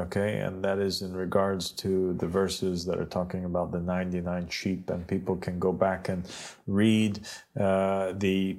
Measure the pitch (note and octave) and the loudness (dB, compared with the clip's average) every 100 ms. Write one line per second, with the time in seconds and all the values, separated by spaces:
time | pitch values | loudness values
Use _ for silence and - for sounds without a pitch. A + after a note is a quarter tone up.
0 | F2 G2+ G#2 G#2 F#2+ F#2 G2 G2 G2 F#2 | 0 0 0 0 -2 -2 0 2 0 0
1 | F#2+ F#2 F2+ G2+ G2 F#2+ F2 - F#2+ F#2 | -4 -4 0 2 2 0 -4 -4 0 2
2 | F#2 F2 E2+ F#2+ F#2+ - F#2+ F2+ F2 F2 | 2 0 2 2 2 2 -2 0 -2 -2
3 | E2+ F#2 F2+ F2+ F2+ F2 E2+ F2 F2 F2+ | -2 -2 -2 -4 -2 -2 0 -2 -2 -2
4 | F#2 F2+ F2 F2+ E2+ - G2 F#2 - F2 | 0 -2 -2 -4 -4 -4 -2 -2 -4 -6
5 | E2+ F#2+ - F#2 - F2+ F#2 F2+ F#2+ F#2 | -2 -2 -2 -4 -2 0 0 2 2 0
6 | F#2+ F2+ F2 - - - - G2 A2 A2 | -2 -4 -4 -10 -14 -12 -2 4 6 6
7 | G#2+ G2+ - - - G#2+ G2 F#2+ F#2+ G2 | 4 0 -8 -16 -10 -2 2 4 2 2
8 | F#2+ F#2+ G2 F#2+ F#2+ | 0 0 2 2 2